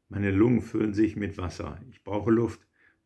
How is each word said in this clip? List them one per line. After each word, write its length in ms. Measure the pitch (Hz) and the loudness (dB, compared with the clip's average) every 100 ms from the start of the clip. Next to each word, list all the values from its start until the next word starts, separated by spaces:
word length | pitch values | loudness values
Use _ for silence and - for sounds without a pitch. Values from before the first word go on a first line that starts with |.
| - | -10
Meine 240 | 98 101 | -2 0
Lungen 300 | 98 120 117 | 4 4 4
füllen 320 | 104 110 107 | 0 -2 0
sich 200 | 101 107 | 2 0
mit 240 | 107 101 95 | 0 -6 -6
Wasser. 420 | 90 - 85 76 - | -8 -6 -10 -10 -16
Ich 120 | - | -18
brauche 300 | - 104 107 | -8 -4 2
Luft. 340 | 113 110 - _ _ _ _ | 2 2 -6 _ _ _ _